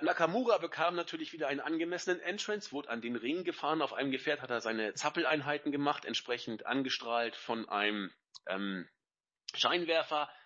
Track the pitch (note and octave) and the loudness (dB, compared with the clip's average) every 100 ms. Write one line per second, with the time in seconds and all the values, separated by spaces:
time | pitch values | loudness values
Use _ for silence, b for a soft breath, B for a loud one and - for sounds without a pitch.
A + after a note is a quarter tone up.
0 | D#3+ F3 E3 G3+ A#3 G3 E3 - E3 F3 | 4 4 4 4 4 4 2 0 0 0
1 | E3 E3 D3+ E3 C#3+ C#3 C3+ D#3+ E3+ F3+ | -4 -6 -8 -4 -2 -2 -2 -2 0 -2
2 | - F3+ - G3+ - G#3 - C#3 C#3+ A#2 | 0 0 -2 -4 -4 -4 -4 -6 -4 -4
3 | A#2 B2 A#2+ E3+ F3 D#3 D3 D#3+ C#3 - | -2 -2 0 -2 -2 -2 0 2 0 0
4 | C#3 C3 - D3 B2+ A#2+ A2+ A2 G#2+ - | -2 0 0 -2 -2 -2 0 0 0 0
5 | D3 E3 C#3+ D3+ C#3 D3 D3 C#3+ C#3+ C#3+ | 0 0 2 2 0 -2 -2 0 0 0
6 | - A#2+ - A#2+ - A2 - C3 C3 - | -2 -4 -2 -4 -4 -6 -2 4 4 2
7 | A#2 A#2 A#2 - - A#2 G#2+ G2+ G#2 G#2+ | 0 0 0 -2 -4 -4 -2 2 2 2
8 | F#2+ - _ - - F#2+ G2 F#2+ D#2+ _ | -2 -8 _ -12 -4 -2 -2 -4 -6 _
9 | _ _ _ _ - - B2 F3 E3 E3 | _ _ _ _ -10 2 4 4 4 2
10 | - D3+ D3 B | 4 2 0 B